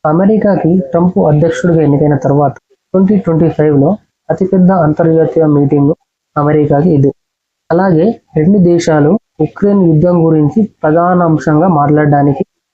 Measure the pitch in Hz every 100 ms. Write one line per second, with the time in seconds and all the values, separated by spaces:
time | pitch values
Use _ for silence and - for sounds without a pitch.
0 | 156 160 196 220 208 185 160 180 - 170
1 | 180 196 170 147 165 165 - 165 147 143
2 | 151 139 139 143 143 - _ _ _ 190
3 | 190 208 185 160 165 160 151 147 143 208
4 | _ _ - 156 190 190 180 185 151 -
5 | 165 160 156 160 156 143 143 147 143 165
6 | _ _ _ 151 147 151 147 143 175 147
7 | 139 - _ _ _ _ _ 170 190 160
8 | 196 226 _ 156 160 202 175 175 170 156
9 | 147 185 _ - 156 - 202 202 170 156
10 | 180 175 160 156 147 220 208 _ 156 160
11 | 175 180 170 156 - 151 185 156 143 151
12 | 151 143 143 139 - _ _